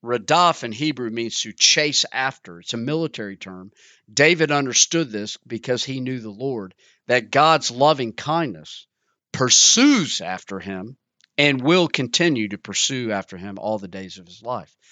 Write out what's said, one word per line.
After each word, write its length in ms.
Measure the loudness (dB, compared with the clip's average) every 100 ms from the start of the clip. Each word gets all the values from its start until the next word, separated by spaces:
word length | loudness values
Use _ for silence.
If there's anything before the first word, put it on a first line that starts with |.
Radaf 600 | -2 -4 2 4 4 2
in 80 | -6
Hebrew 400 | -4 -4 -4 -6
means 300 | -6 -6 -6
to 120 | -8
chase 520 | 2 4 4 2 0 -2
after. 500 | -2 -4 -6 -18 -18
It's 120 | -8
a 40 | -6
military 600 | -4 -4 -4 -8 -12 -12
term. 340 | -16 -16 -18 _ _ _ _
David 380 | 2 4 4 2
understood 640 | 0 0 2 2 2 -2
this 260 | -6 -8 -12 _
because 380 | -10 -4 -4
he 160 | -4 -6
knew 200 | -6 -8
the 120 | -10
Lord, 420 | -8 -6 -6 -10 _ _ _ 0
that 240 | 0 4
God's 400 | 4 6 4 2
loving 440 | 4 4 4 -2
kindness 760 | -6 -4 -2 -2 -6 -16 -20 _ _ _ _ _
pursues 840 | -2 2 4 6 6 6 6 2 -4
after 380 | -6 -8 -8 -10
him 380 | -8 -10 -10 -16 _ _ _ 2
and 240 | 2 4
will 260 | 4 4 2
continue 600 | -2 -4 0 2 2 -2
to 80 | -6
pursue 540 | -8 -4 -2 -2 -4
after 260 | -4 -6 -14
him 200 | -12 -8
all 200 | -6 -6
the 100 | -6
days 300 | -14 -14 -16
of 100 | -20
his 160 | -16
life. 320 | -8 -8 -10 _ _